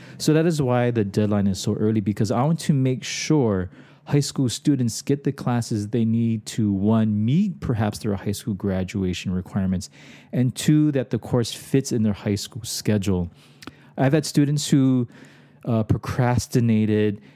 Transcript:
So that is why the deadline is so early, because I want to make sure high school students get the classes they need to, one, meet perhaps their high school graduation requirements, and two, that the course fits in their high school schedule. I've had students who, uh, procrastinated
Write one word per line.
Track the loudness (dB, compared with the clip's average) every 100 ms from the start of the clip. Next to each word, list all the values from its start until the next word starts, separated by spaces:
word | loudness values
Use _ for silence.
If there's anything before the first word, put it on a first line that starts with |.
| -20 -4
So | 2
that | 2 2
is | 0
why | 0 2 2
the | 0
deadline | 0 0 0 2 0
is | 0
so | -2
early, | 0 0 0
because | -2 -2 0
I | 2
want | 0 0
to | 0
make | 2 2 -2
sure | -6 -8 0 2 4 2 -2 -10 -20 -20
high | 0 0
school | 0 -2 -2
students | 0 0 2 0 -4
get | -4 -2
the | -2
classes | -4 -2 -2 -2 -4 -2
they | 0
need | 2 2 0 -2
to, | -4 -2 0
one, | 2 2 2 2 0
meet | 2 2 0 -2
perhaps | -4 -2 -2 -2
their | -6
high | -4 -4
school | -6 -6
graduation | -4 -2 -2 -2 -2 -2 -2 -4
requirements, | -4 -4 -4 -2 -2 -6 -18 -20 -20 -8
and | -2 -2
two, | 0 2 4 2
that | 0 -2
the | -6
course | -2 -2 -2
fits | -6 -2 0 0
in | 0
their | 0
high | 0 -2
school | -4 -4 -12
schedule. | -10 -4 0 0 0 0 -2 -8 -20 -20 -20 -20 -16 -2
I've | 2
had | 2 2
students | 2 2 0 2
who, | 4 4 2 0 -8 -20 -20 -20 _
uh, | -2 0
procrastinated | 2 0 0 0 2 2 0 0 2 2 4 2 2 -2 -12